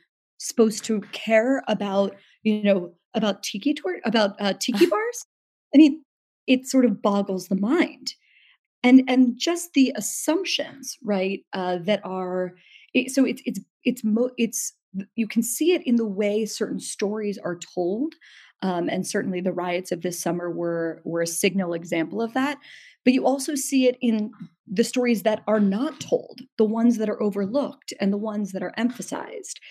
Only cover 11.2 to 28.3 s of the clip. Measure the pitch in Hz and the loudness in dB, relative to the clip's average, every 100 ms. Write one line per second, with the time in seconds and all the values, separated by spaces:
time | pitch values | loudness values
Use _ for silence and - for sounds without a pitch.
11.2 | 190 196 - 190 180 180 170 202 185 185 | -2 -4 -8 -6 -4 -2 0 -2 -2 -6
12.2 | 180 185 180 - _ - _ 254 - 269 | -4 -4 -4 -8 _ -20 _ -2 0 2
13.2 | 233 254 - - - _ 247 240 214 226 | 2 0 -6 -10 -12 _ -4 -2 0 0
14.2 | 247 240 226 - - - _ 190 - - | 0 -2 -4 -4 -8 -12 _ -14 -10 -6
15.2 | 220 233 240 - 311 349 - 233 226 190 | -2 -2 -2 0 2 2 2 0 0 -2
16.2 | 208 208 214 - 214 190 - - 202 214 | 0 0 -2 -4 -6 -6 -8 -6 -4 -4
17.2 | 208 190 175 175 - - 175 214 320 - | -6 -6 -6 -8 -8 -4 -2 -2 -4 -8
18.2 | - - - - 190 175 175 185 - 208 | -20 -20 -20 -6 -4 -2 -2 -2 -2 -4
19.2 | - 180 185 175 180 175 185 175 180 175 | -2 -4 -4 -4 -2 -4 -4 -6 -6 -4
20.2 | 175 175 175 170 170 170 165 165 165 170 | -4 -4 -4 -4 -4 -2 -4 -6 -6 -2
21.2 | 170 - 196 190 175 170 170 170 156 208 | -2 0 0 0 -2 -4 -4 -4 -2 -4
22.2 | 226 262 277 277 - - - _ - 254 | -4 -2 -4 -4 -14 -20 -20 _ 2 4
23.2 | 254 277 294 285 - 269 254 247 240 220 | 2 0 -2 -4 0 2 2 2 0 0
24.2 | 214 - - _ - 196 233 254 247 214 | -2 -8 -20 _ -6 0 0 2 2 2
25.2 | 214 214 - 214 202 196 302 - - - | 0 -2 0 2 2 2 -4 -6 -2 -2
26.2 | - - - - 214 226 240 214 214 - | -4 -18 -8 0 0 4 2 2 0 -2
27.2 | 208 196 196 269 254 - - - 196 202 | -2 -2 -2 -2 -2 -6 -14 -4 -2 -2
28.2 | 220 | -4